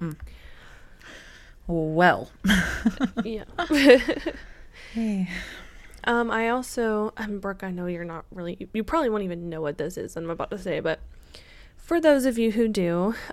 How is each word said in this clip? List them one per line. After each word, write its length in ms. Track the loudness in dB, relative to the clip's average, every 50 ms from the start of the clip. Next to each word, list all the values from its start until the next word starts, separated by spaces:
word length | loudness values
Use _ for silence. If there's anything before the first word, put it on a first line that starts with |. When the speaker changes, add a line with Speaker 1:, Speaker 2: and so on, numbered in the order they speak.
Speaker 1:
Mm. 140 | -8 -8 -8 -10 -12 -16 -16 -18 -18 -20 -20 -20 -20 -20 -20 -20 -20 -20 -20 -20 -20 -20 -20 -20 -20 -20 -20 -20 -20 -20 -20 -16 -8 -4
Well. 640 | -2 0 0 0 4 6 6 6 6 4 0 -8 -14 -4 2
<laughs> 800 | 2 4 4 2 0 -4 0 0 0 2 2 -2 -2 -2 -4 -4
Speaker 2:
Yeah. 200 | -4 -6 -8 -10 -10 -6 -6
<laughs> 440 | -2 2 4 6 10 10 10 10 8 2 -2 -2 -4 -6 -8 -8 -14 -18 -18 -20 -20 -20 -20 -20 -20 -10 -6
Speaker 1:
Hey. 360 | -4 -2 0 0 0 -2 -2 -4 -8 -10 -12 -14 -16 -18 -18 -20 -20 -20 -20 -18 -8 -4
Speaker 2:
Um, 280 | -2 0 0 0 0
I 180 | 0 0 0 0
also, 640 | 0 -2 -4 -4 -4 -2 0 0 0 0 -2 -2 -4 -6
um, 220 | -6 -6 -6 -6
Brooke, 240 | -6 -6 -6 -6 -8
I 60 | -8
know 140 | -6 -4 -4
you're 180 | -4 -6 -6 -8
not 220 | -8 -10 -12 -12 -14
really, 360 | -12 -10 -8 -8 -8 -8 -12 -6 -4
you 100 | -4 -4
probably 260 | 0 0 0 2 2
won't 140 | 0 0 -2
even 260 | -4 -6 -6 -8 -8
know 120 | -6 -4
what 160 | -4 -4 -2 -2
this 200 | -4 -6 -4 -8
is 200 | -10 -8 -8 -8
I'm 120 | -6 -6
about 180 | -6 -6 -6 -6
to 60 | -6 -8
say, 220 | -6 -4 -4 -2
but 200 | -2 -2 -2 -4 -6 -16 -18 -20 -20 -20 -20 -20 -20 -20 -20 -20 -20 -20 -20 -20
for 240 | -6 0 0 4
those 240 | 6 6 6 6 4
of 120 | 2 2 2
you 120 | 2 2
who 160 | 4 4 2 2
do, 460 | 2 2 0 2 2 2 2 0 0 -4 -8 -10